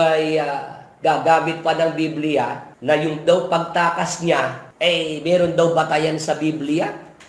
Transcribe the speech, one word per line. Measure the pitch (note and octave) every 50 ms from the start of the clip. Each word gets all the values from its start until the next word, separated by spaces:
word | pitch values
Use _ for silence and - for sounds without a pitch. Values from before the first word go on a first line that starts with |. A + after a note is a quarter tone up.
| E3
ay, | D#3+ D#3+ D#3 D#3 D#3 D#3
ah, | D#3 D3 C#3+ C#3 C3+ - - - - - - -
gagamit | _ C#3+ D#3 D3+ C3+ - D#3+ E3 D#3 D3+ E3 D#3 - -
pa | D#3+ D#3
ng | D#3 E3 D#3+ D3+
Biblia | D3+ D#3+ D3+ C#3+ D3 D3+ D#3 D3 C3 A#2+ B2 B2+ - - - - - B2
na | C3+ D3+ D3+
yung | D#3 D#3+ D3+ D3+ D3+
daw | E3 E3+ F#3 E3+
pagtakas | - E3+ E3+ E3 - - F3+ E3+ E3 E3+ F3+ E3+ E3+ - - E3+
niya, | E3+ D3+ C3+ C3 C3 C3 - - - - _
eh, | D#3+ F3 E3+ E3 D#3+ D#3 D#3 D3 C#3+
meron | E3 F3 F3+ F3 E3+ E3
daw | D#3+ E3 E3+
batayan | E3 D#3+ D#3 D#3 D#3 D3+ D#3 D#3 D#3 D#3
sa | - - D3+
Biblia. | D3 D3+ D#3 D3 - C#3+ C#3+ D3+ E3 G3+ - - - - - - - -